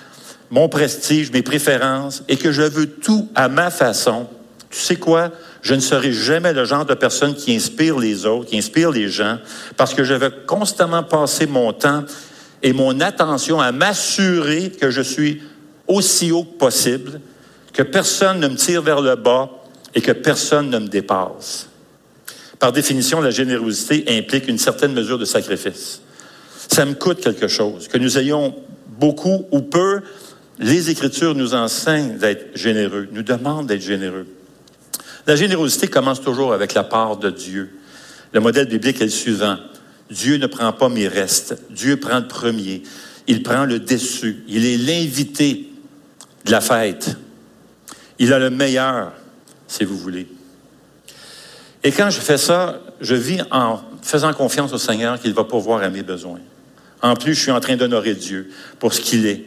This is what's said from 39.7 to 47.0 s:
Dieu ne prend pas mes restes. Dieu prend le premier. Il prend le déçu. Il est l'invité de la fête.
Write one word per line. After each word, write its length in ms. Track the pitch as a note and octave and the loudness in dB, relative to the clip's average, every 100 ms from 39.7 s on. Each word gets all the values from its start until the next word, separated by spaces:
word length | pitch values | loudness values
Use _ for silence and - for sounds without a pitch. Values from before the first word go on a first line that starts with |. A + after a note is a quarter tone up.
| - - - _ | -20 -20 -20 _
Dieu 260 | G#2 A#2+ D3 | -4 0 2
ne 100 | C3 | 0
prend 260 | - A#2 | -2 -4
pas 160 | G#2+ C3 | 2 0
mes 200 | A#2 G2 | 2 -2
restes. 480 | F#2 F#2 - - - - | -2 0 -2 -2 -12 -12
Dieu 260 | - B2 C#3 | -4 0 0
prend 240 | - B2 | 0 -2
le 80 | A#2 | -2
premier. 540 | - A#2+ A2+ F#2+ F#2 - - - - - | -4 -2 -2 -4 -8 -12 -20 -20 -12 0
Il 160 | A2+ | 0
prend 220 | - B2+ | 2 0
le 140 | C#3 A#2 | 0 -2
déçu. 640 | G2+ B2 B2+ - A#2 E2 D#2 | 0 0 0 -4 -6 -6 -4
Il 180 | G#2+ A#2+ | 0 2
est 100 | A#2+ | 2
l'invité 920 | C3 E3+ E3 C3 C#3+ - C#3+ A#2 - - - - - _ - _ | 0 0 -2 -2 -4 0 0 0 -8 -18 -20 -20 -20 _ -20 _
de 80 | - | 0
la 80 | G#2+ | 2
fête. 560 | - A#2 G#2+ F2+ | 4 2 0 -4